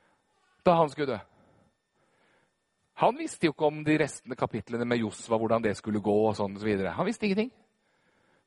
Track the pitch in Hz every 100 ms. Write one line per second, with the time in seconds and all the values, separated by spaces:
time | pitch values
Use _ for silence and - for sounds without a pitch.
0 | _ _ _ _ _ _ - 170 156 -
1 | 139 107 - _ _ _ _ _ _ _
2 | _ _ _ _ _ _ _ _ _ -
3 | 175 269 320 - 165 - 151 151 151 156
4 | 143 - 113 127 123 117 - 117 120 123
5 | 110 - - 113 113 113 110 98 - 107
6 | 101 104 110 104 101 98 107 98 92 90
7 | 185 240 214 196 247 - _ _ _ _
8 | _ _ _ _